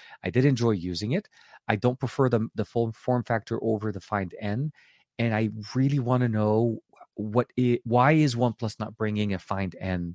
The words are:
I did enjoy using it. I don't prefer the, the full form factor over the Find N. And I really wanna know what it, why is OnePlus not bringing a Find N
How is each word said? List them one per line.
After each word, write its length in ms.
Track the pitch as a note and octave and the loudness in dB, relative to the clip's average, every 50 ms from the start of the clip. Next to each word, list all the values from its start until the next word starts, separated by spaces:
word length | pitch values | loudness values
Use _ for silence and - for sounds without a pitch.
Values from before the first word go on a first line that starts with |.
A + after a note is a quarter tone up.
| - - - - - | -20 -20 -16 -10 -6
I 60 | - | -2
did 160 | - A#2+ C3 | 2 4 4
enjoy 260 | C#3+ C3+ A2 A#2 A#2 | 4 4 2 2 0
using 420 | A2 F#2 E2 F2+ F2 E2+ G#2 A2 C#3 | 0 0 -2 -6 -6 -6 -4 -4 -4
it. 140 | G3+ - _ _ _ - - - - _ - | -4 -6 _ _ _ -20 -20 -20 -8 _ -2
I 80 | - | 0
don't 240 | A2 - B2 B2+ - | 2 2 0 0 0
prefer 300 | - A#2+ - - C3+ B2+ | -4 -4 0 0 2 2
the, 180 | A#2 A2 A2 - - | 2 2 0 -2 -4
the 120 | A2+ G#2 | -6 -6
full 260 | - - A#2+ A#2 A2+ | -4 -2 -2 -2 -2
form 320 | A2+ - - - B2+ B2 A2 | -4 -6 -2 -2 0 0 0
factor 340 | - A#2+ A2 - - A#2 A2+ A2 | 0 -2 -4 -2 -4 -6 -4 -2
over 280 | A2+ A2 G#2 G2+ G#2+ | 0 -2 -2 -2 -4
the 80 | F#2+ F#2+ | -6 -8
Find 320 | - - G#2+ G2+ F#2+ F2 - - | -6 -4 -4 -4 -4 -4 -6 -8
N. 320 | G#2+ G#2 G#2 A#2+ D3 D#3 - _ _ _ _ _ _ _ _ - | -6 -4 -4 -4 -4 -6 -6 _ _ _ _ _ _ _ _ -2
And 160 | A#2+ A#2 A2 | -2 0 0
I 160 | A2 A2 G#2+ G#2+ A2 G#2+ - - | 0 0 0 -2 -6 -10 -6 0
really 260 | B2+ C3+ C#3 C#3+ C#3+ | 0 2 2 2 0
wanna 300 | A#2+ A#2+ B2+ B2 B2 A#2+ | 0 0 2 2 2 2
know 500 | A2 A2 G#2+ G#2+ G#2+ A2 A#2 A#2 A#2 - - _ - - - - _ | 2 2 2 2 4 4 2 2 0 -4 -8 _ -20 -20 -20 -14 _
what 320 | - G#2 G#2+ G#2 B2 A#2+ - _ - | -8 -6 -2 0 0 0 0 _ 0
it, 240 | B2+ B2 A#2+ A#2 - | 2 2 2 0 0
why 260 | A2+ A#2 A#2+ B2 C#3+ | 2 2 4 6 6
is 240 | D#3+ D#3 D3+ C#3 A#2 | 6 6 4 2 2
OnePlus 440 | A#2 B2 A#2+ A2+ - A#2 G#2+ - - | 2 0 0 0 -2 -6 -6 -6 -6
not 160 | A2 G#2+ A2+ | -8 -8 -6
bringing 380 | - A2 G#2+ G#2 G#2 G#2+ G#2 G2 | -4 -4 -2 0 0 0 -2 -2
a 60 | F2+ | -4
Find 360 | - - G2+ F#2+ G2 F2+ - - | -4 -4 -4 -4 -4 -4 -6 -6
N 340 | - F#2 F#2 F2+ F2 F2 F2 | -4 -4 -2 -2 -4 -6 -8